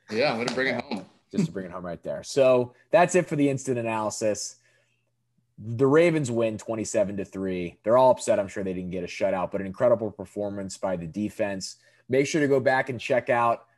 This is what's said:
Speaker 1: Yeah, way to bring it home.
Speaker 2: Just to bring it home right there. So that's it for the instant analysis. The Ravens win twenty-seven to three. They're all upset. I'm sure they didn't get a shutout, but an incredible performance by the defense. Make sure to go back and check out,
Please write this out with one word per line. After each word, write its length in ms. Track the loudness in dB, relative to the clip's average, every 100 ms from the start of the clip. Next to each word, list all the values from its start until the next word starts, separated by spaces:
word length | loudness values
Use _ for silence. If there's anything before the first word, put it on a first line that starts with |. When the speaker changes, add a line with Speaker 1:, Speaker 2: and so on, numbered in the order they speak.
| -6
Speaker 1:
Yeah, 260 | -2 0 -2
way 80 |
to 100 | -4
bring 120 | -2 -2
it 100 | -2
home. 220 | -6 -8 -10 _ _
Speaker 2:
Just 140 | -2 -2
to 40 |
bring 120 | -4
it 80 | -8
home 140 | -8 -8
right 160 | -8
there. 200 | -8 -8
So 500 | -2 4 6 6 2 -6 _
that's 240 | 4 4
it 120 | 2 0
for 100 | 2
the 120 | 2
instant 300 | 0 -2 -2
analysis. 800 | -2 -2 -4 -2 0 -2 -6 -14 _ _ _ _ _ _ _ _ _ -14
The 300 | -8 0 4
Ravens 440 | 6 4 2 -2
win 260 | 0 -2 -2
twenty-seven 580 | -6 -6 -2 0 0 -2
to 60 |
three. 540 | -8 -6 -4 -4 -6 -6
They're 120 | 2 6
all 140 | 6
upset. 300 | 4 2 0
I'm 80 | 0
sure 160 | -4
they 80 | -6
didn't 160 | -6 -6
get 140 | -6
a 20 | -8
shutout, 440 | -4 -2 -2 -4
but 80 | -6
an 60 | -6
incredible 420 | 0 2 2 -2
performance 680 | -8 -12 -8 -6 -6 -10 -6
by 200 | -6 -4
the 100 | -6
defense. 680 | -6 -6 -4 -4 -6 -10 -16 _ _ -2
Make 180 | 0 2
sure 140 | 2
to 80 | 2
go 100 | 2
back 280 | 4 2 0
and 100 | -4
check 300 | -2 0 2
out, 360 | 2 2 0 _